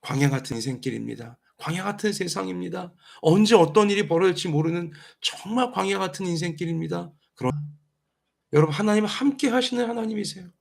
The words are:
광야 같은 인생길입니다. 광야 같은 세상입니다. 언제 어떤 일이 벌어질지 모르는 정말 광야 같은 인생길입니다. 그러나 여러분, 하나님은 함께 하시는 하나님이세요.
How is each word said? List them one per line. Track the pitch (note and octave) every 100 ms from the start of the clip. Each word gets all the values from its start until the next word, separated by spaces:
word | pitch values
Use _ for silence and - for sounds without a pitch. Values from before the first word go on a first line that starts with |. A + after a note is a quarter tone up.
광야 | - C3+ C#3+
같은 | C3+ - A#2
인생길입니다. | A#2 B2 C3 A2+ A2+ A2+ A#2 B2 _ _
광야 | D#3 F3
같은 | G3 G#3 G#3+
세상입니다. | G3+ F3+ D3+ F#3+ F3+ F3+ F3+ F3+ _ _ -
언제 | D#3+ F3+ G#3+ A3
어떤 | E3 D#3+ G3+
일이 | G3+ D#3+
벌어질지 | E3 F#3 F3+ F#3
모르는 | D3 D#3+ E3+ E3+ D3 - _
정말 | - - F#3+ A#3 B3
광야 | G3 F#3+ G3
같은 | F#3+ F#3 F#3
인생길입니다. | E3 F3 D3+ E3+ E3 D#3+ E3+ F3 _ _ _
그러나 | B2+ D3 - - _ _ _ _ _ _ _
여러분, | D3 D#3 D3+
하나님은 | G#3+ G#3+ G#3+
함께 | - C#4 C#4 C#4
하시는 | B3 B3 A#3+ A#3
하나님이세요. | A#3 A3 G#3+ F3+ F#3 F3+ _